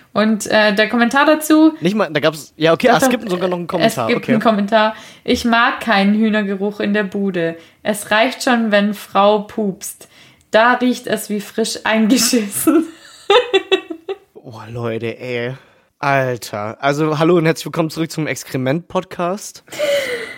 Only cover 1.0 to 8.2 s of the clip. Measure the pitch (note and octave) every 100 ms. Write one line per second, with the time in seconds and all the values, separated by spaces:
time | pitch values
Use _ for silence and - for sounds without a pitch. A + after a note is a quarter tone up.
1 | A#3 C4+ D4 D4+ D4+ D#4 D#4 D#4 D#3+ G#3
2 | F3 D3+ D#3 D#3 C3 - D#3 E3 A#3+ B3+
3 | C4 B3 A3 F3+ F#3 F3+ E3+ F3 A3 -
4 | A2+ A#3+ - A3+ A#3 G#3 G3+ A3 G#3+ A3
5 | - - - B3 A#3+ A#3 B3 C4+ - G3+
6 | G3 G#3+ A3 G#3+ G3 G3 G3+ G#3 G#3+ G#3
7 | G3 G3+ G3 F3+ E3 E3 - _ - G#3
8 | - G#3+